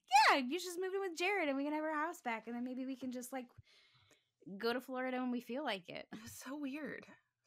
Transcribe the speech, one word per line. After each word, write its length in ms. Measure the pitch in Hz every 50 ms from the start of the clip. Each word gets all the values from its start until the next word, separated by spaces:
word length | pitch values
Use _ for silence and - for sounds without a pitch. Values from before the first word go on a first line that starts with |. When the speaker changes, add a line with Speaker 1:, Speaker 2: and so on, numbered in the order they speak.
| _ - - 415 880 571
Speaker 1:
"Yeah, 80 | 370 285
you 200 | 262 247 285 370
just 220 | 349 370 349 339
move 140 | 381 370 370
in 60 | 392
with 160 | 392 381 330 302
Jared 300 | 349 370 415 392 330 285
and 80 | 269
we 80 | 269 277
can 80 | 294 302
have 100 | 311 302
our 100 | 311 311
house 260 | 302 302 330 339 - -
back, 240 | 247 226 220 220
and 100 | 233 233
then 80 | 240 247
maybe 220 | 254 254 247 262
we 100 | 254 269
can 160 | 254 262 254 240
just, 200 | 247 247 - -
like, 140 | 262 247 247 - - - - - - - - _ - - _ - _ _ _ _ _ - - 190
go 160 | 196 214 233 240
to 80 | 254
Florida 380 | 240 - 262 254 254 254 254 254
when 120 | 254 254
we 100 | 240 247
feel 220 | 233 - 233 262 311
like 260 | 269 208 190 175 -
it." 200 | 147 - - - -
Speaker 2:
It 100 | 220 220
was 100 | 233 -
so 240 | - - 254 269
weird. 480 | 302 294 269 262 311 302 226 - - - - 294 - _ _ _ _ _